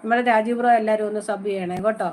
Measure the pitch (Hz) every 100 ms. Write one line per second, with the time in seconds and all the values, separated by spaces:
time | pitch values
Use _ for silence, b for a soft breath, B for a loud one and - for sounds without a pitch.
0 | 220 240 247 220 220 240 240 233 214 214
1 | 214 208 208 208 196 196 180 180 202 220
2 | 185